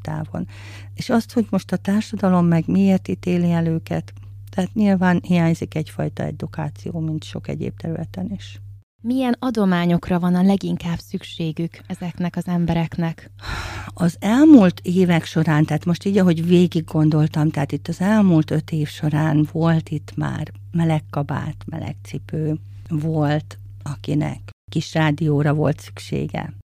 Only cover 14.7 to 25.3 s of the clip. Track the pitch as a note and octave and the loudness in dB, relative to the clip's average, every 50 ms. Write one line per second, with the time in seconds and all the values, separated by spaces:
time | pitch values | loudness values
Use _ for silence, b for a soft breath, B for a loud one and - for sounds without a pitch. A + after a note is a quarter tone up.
14.7 | E3+ - - F#3 F3 F#3+ F#3 F3 F3 D#3+ - - - E3 D#3+ E3 D#3 D3+ D#3 D3 | 4 0 -4 0 2 4 4 4 4 2 2 0 0 0 2 4 4 4 4 2
15.7 | D3 D3+ - F3 E3+ - - G3 G3 F#3+ F#3 F3+ E3 E3 E3 F3 F3+ F3 F3+ D#3+ | 2 -2 0 0 -2 0 0 0 2 4 4 4 4 2 4 4 6 6 6 4
16.7 | - E3+ D#3+ - - D#3+ D#3 D3+ D3+ D#3 D3+ D3+ - D3+ D3+ D#3+ D#3 D3+ D3 C#3+ | 2 -2 -4 0 0 4 4 4 4 4 2 2 2 2 0 2 2 0 -2 -2
17.7 | - C#3+ - - E3 - F3+ G3 A3 A3 G3+ F#3+ E3+ D#3 D#3 - D3+ D3+ D3+ - | -4 -6 -6 -6 -4 -2 2 2 4 6 6 6 6 4 4 4 0 -2 -2 -2
18.7 | - D#3 D3+ - - - - D3+ D3 D3+ D#3 D#3 D3 D3 D3+ D3 - D#3+ E3 E3 | -2 -2 -2 -2 -4 -4 -2 0 2 2 2 2 4 2 2 2 0 0 2 4
19.7 | E3 D#3+ D#3 - D#3 D3 - - - D#3+ D3+ C#3+ C3 D3+ D3+ D3+ - - - - | 2 2 0 -2 -8 -8 -8 -8 -8 -6 -4 -4 -4 -6 -8 -10 -12 -16 -18 -6
20.7 | - E3+ E3+ D#3+ D#3+ D3+ - - - D3 C#3+ - C#3+ C3 B2 D3+ D3+ - - - | -2 0 2 2 0 0 -2 -4 -6 -6 -4 -4 -4 -6 -6 -6 -8 -10 -12 -10
21.7 | D#3 - - - D3 - - - - D3 - - - D#3+ D#3 D3+ D#3 D#3 - - | -10 -8 -8 -8 -10 -12 -12 -12 -12 -12 -10 -6 -6 -4 -2 -2 -4 -6 -8 -14
22.7 | - - - - E3+ D3+ D3 E3 D#3+ D#3 D3+ C#3+ D3 D#3 - - - - - - | -16 -16 -10 -6 -6 -4 -2 -2 0 0 0 2 0 -2 -2 -6 -16 -18 -18 -18
23.7 | - - - C#3+ C#3 - - C#3+ D3+ D3+ D3 D3 C3+ - - - - _ _ - | -18 -14 -10 -10 -10 -8 -6 -2 -2 -2 -2 -2 -6 -10 -14 -18 -20 _ _ -6
24.7 | - E3 D#3 - - E3 D#3 D#3 D3 - E3 D3+ | -6 -6 -6 -2 -2 0 2 2 2 0 0 0